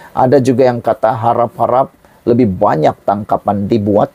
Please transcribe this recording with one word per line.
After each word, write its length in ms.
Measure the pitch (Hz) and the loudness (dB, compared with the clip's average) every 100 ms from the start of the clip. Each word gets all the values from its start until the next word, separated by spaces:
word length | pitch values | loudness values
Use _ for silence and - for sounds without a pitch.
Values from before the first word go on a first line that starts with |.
| - | -10
Ada 240 | - 131 139 | -2 2 2
juga 320 | 123 123 127 | 2 2 0
yang 160 | 120 113 | 0 -4
kata, 320 | 110 110 117 | -2 -2 -2
"Harap-harap 720 | 117 117 117 - 113 123 - _ _ _ - | -2 0 -2 -2 0 0 -2 _ _ _ -2
lebih 160 | 120 117 | 2 2
banyak 480 | 90 101 151 143 - | 0 0 0 -2 -2
tangkapan 640 | - 104 110 - - 101 98 | -4 -4 -4 -4 -2 -2 -2
dibuat 480 | 117 104 101 139 | -2 0 0 0